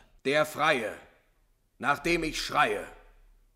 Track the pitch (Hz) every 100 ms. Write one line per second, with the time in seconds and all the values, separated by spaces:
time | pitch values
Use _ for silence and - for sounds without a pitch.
0 | - _ 131 147 151 139 151 143 107 87
1 | - _ _ _ _ _ _ - 117 143
2 | 165 170 160 - - 139 139 104 82 -
3 | - - - _ _